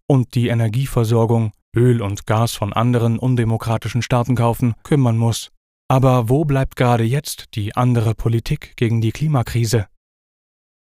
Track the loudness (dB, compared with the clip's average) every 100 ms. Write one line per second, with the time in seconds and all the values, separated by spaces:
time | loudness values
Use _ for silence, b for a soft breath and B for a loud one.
0 | 0 0 2 0 0 0 0 -2 -2 -2
1 | 0 2 2 2 -2 -6 _ 0 2 2
2 | -2 -6 -2 0 -2 -4 -4 0 0 2
3 | 0 0 0 0 0 -2 -2 -4 -4 -4
4 | -2 0 0 0 0 0 -2 -2 0 2
5 | 2 2 0 -2 -8 _ _ _ -2 2
6 | 4 2 2 0 0 -2 -2 0 2 2
7 | 0 -2 -4 -12 -12 -8 -6 0 2 2
8 | 0 0 -2 -2 -2 -6 -8 -2 0 0
9 | 0 -2 0 0 0 -2 0 0 -2 _
10 | _ _ _ _ _ _ _ _